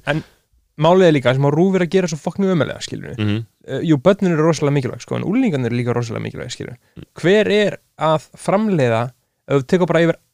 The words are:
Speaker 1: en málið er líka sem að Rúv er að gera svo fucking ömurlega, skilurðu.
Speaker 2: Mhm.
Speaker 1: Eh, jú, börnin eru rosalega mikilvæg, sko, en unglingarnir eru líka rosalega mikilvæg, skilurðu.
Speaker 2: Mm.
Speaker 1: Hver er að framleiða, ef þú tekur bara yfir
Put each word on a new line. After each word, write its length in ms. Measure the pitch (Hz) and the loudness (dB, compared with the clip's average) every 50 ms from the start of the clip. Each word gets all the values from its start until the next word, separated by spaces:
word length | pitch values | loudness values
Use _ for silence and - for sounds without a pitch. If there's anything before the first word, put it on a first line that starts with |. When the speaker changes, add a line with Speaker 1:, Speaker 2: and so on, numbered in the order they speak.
| - 139 | -4 -4
Speaker 1:
en 160 | 147 160 - - _ _ _ _ _ _ _ _ _ - | -4 -4 -6 -10 _ _ _ _ _ _ _ _ _ 0
málið 260 | 151 165 180 190 190 | 2 4 6 6 6
er 60 | 170 151 | 6 4
líka 200 | 143 123 123 131 | 4 2 2 2
sem 100 | 135 139 | 2 2
að 80 | 143 143 | 2 2
Rúv 220 | 156 180 196 190 | 2 2 2 2
er 100 | 185 180 | 0 0
að 40 | 165 | 0
gera 160 | - 190 180 165 | 0 0 0 -2
svo 100 | 160 147 | -4 -6
fucking 320 | - 180 - - 196 190 | -8 -6 -4 -2 0 0
ömurlega, 320 | 185 160 - - - - | 0 0 -2 -2 -6 -10
skilurðu. 360 | - - - - - - - 120 | -12 -12 -12 -12 -12 -10 -6 -4
Speaker 2:
Mhm. 260 | 107 104 104 113 117 - _ _ _ - | -2 -2 -2 -4 -6 -10 _ _ _ -10
Speaker 1:
Eh, 120 | 131 135 185 | -8 -4 0
jú, 120 | 170 156 135 | 0 2 2
börnin 320 | - 180 208 - 196 180 170 | 4 2 2 2 2 0 0
eru 160 | 147 156 165 | 2 2 2
rosalega 320 | 156 - 151 139 143 143 | 2 0 0 0 0 0
mikilvæg, 200 | 127 113 - - - | -2 -4 -6 -10 -10
sko, 100 | - 123 | -8 -6
en 80 | 120 120 | -4 -4
unglingarnir 440 | 147 202 262 262 220 151 131 123 113 | -2 0 0 0 0 0 -2 -2 -2
eru 80 | 117 120 | -2 -2
líka 160 | 120 120 117 | -2 -2 -2
rosalega 320 | 120 120 113 107 110 107 | -4 -4 -6 -6 -8 -8
mikilvæg, 240 | 110 - - - 123 | -8 -10 -12 -12 -12
skilurðu. 280 | - - - - 123 - _ _ _ - | -12 -12 -12 -14 -14 -18 _ _ _ -20
Speaker 2:
Mm. 80 | - - _ | -20 -20 _
Speaker 1:
Hver 380 | - - 170 196 220 208 185 | -2 0 2 4 4 2 2
er 260 | 202 208 208 190 - - _ _ _ - | 2 0 0 0 -2 -6 _ _ _ -4
að 260 | 151 160 156 147 - - - | -2 0 0 0 -2 -8 -20
framleiða, 760 | - - - 180 208 220 214 190 156 131 120 113 113 120 127 - _ _ _ _ _ _ - | -10 -4 -2 0 0 0 0 0 2 2 2 2 0 -2 -4 -8 _ _ _ _ _ _ -2
ef 140 | 139 139 | -2 -2
þú 60 | 131 - | 0 0
tekur 180 | 190 175 180 170 | 0 0 2 2
bara 120 | 165 165 | 2 2
yfir 140 | 170 165 165 - _ _ | 2 2 0 -2 _ _